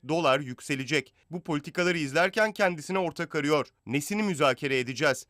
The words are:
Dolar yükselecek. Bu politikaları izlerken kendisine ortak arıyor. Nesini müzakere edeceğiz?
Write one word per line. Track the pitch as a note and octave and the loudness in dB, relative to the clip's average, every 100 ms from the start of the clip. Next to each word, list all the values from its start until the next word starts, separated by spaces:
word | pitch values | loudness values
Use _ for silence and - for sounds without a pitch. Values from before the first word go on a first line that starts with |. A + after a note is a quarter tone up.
| C3 | 0
Dolar | D#3+ D#3 C3+ | 2 4 2
yükselecek. | C#3 B2+ - C#3 C3 D3 - _ _ | 0 -10 -6 -6 0 -2 -2 _ _
Bu | E3+ | -12
politikaları | - D3+ - - F3 E3+ | -4 -4 -4 -2 0 0
izlerken | C#3+ C#3+ F#3 G3+ G#3+ | 0 2 2 2 0
kendisine | G#3 G3 E3+ C#3+ F#3+ | 2 0 0 -4 -2
ortak | F3 - E3+ | -2 -4 -4
arıyor. | D#3 D3 D3+ C3 _ - | -2 2 2 0 _ -4
Nesini | C3 D3 G#3 | -4 -2 -2
müzakere | G#3+ D#3+ C#3+ B2+ C#3+ C3 | -2 2 2 2 0 0
edeceğiz? | B2 B2 D3+ B2+ - | -2 0 0 0 -6